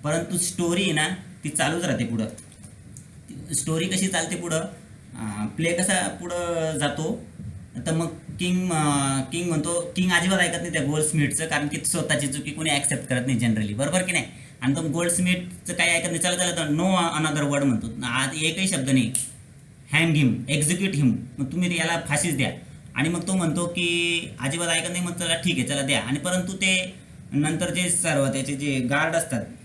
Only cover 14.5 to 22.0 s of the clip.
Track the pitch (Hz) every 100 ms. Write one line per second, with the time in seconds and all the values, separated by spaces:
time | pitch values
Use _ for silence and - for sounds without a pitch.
14.5 | - 135 151 160 165 175 170 180 180 -
15.5 | - - 170 170 170 175 165 180 180 175
16.5 | 170 151 151 185 185 170 151 156 147 143
17.5 | 143 139 110 117 110 127 120 135 147 160
18.5 | 165 190 170 131 131 110 - - - -
19.5 | - - - - 151 165 151 131 101 -
20.5 | 147 147 180 196 143 131 104 - - 131
21.5 | 170 180 170 160 170